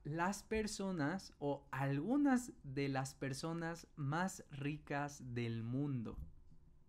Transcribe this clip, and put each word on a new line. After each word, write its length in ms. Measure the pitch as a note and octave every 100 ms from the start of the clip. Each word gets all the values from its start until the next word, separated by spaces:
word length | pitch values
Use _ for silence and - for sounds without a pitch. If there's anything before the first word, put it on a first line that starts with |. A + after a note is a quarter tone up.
las 400 | D3 D#3+ F3+ G3+
personas 920 | - A3 G#3+ - G3 F3 C#3+ F#3+ - -
o 300 | C#3+ C#3 -
algunas 840 | C3 C#3 C#3 F#3 C#4+ C#4+ B3 - -
de 240 | C#3+ C3+ C#3
las 260 | C3+ C3+
personas 720 | - C3+ C3+ E3 E3+ E3 E3+ -
más 500 | - C#3 D#3+ F#3 - -
ricas 720 | C3+ C#3+ D3+ - C#3+ C#3+ C#3+ B2+
del 280 | A#2+ A#2 A#2
mundo. 560 | A2+ C3 D3 B2+ G#2 - - - - - - -